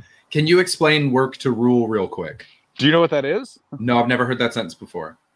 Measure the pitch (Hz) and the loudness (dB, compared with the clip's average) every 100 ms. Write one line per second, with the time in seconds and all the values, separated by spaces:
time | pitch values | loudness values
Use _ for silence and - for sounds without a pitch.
0 | - _ _ 151 156 175 185 - 156 151 | -20 _ _ -2 2 2 2 0 2 2
1 | 143 123 131 - 135 110 123 120 113 107 | 2 0 0 -2 -4 0 2 2 2 -2
2 | 92 - 80 - - _ _ - 143 165 | -4 -6 -10 -12 -20 _ _ -2 2 4
3 | 165 151 139 196 269 - _ - 120 120 | 2 0 -2 -4 -8 -18 _ -6 0 2
4 | 120 123 123 123 117 120 87 - - 87 | 2 0 0 -2 -2 -4 -8 -12 -14 -12
5 | 78 - _ | -12 -16 _